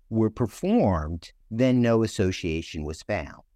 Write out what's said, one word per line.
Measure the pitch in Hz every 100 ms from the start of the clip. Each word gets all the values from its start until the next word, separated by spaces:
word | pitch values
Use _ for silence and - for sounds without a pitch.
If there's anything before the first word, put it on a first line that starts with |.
| -
were | 113 110
performed, | - 120 - 185 233 127 85 76 85 - - -
then | 110 127 127
no | 117 113
association | 110 - 95 95 85 80 - 82
was | 76 78
found. | - 101 - - _